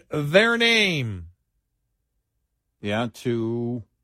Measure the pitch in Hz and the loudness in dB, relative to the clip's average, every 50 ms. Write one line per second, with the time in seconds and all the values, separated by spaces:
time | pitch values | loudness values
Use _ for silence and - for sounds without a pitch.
0 | - _ - 151 147 143 160 190 220 233 233 233 233 233 233 220 208 190 170 147 | -8 _ -4 -4 -2 2 4 4 4 4 4 2 2 4 4 4 2 2 0 -2
1 | 123 110 98 90 85 85 - _ _ _ _ _ _ _ _ _ _ _ _ _ | -4 -4 -6 -8 -12 -16 -20 _ _ _ _ _ _ _ _ _ _ _ _ _
2 | _ _ _ _ _ _ _ _ _ _ _ _ _ _ _ _ - 101 101 110 | _ _ _ _ _ _ _ _ _ _ _ _ _ _ _ _ -6 -4 -2 -2
3 | 123 117 - - - 131 120 117 113 113 117 120 120 120 123 120 104 - _ _ | -2 -4 -8 -6 -4 -4 -2 -2 -2 -2 -4 -4 -4 -4 -6 -8 -10 -14 _ _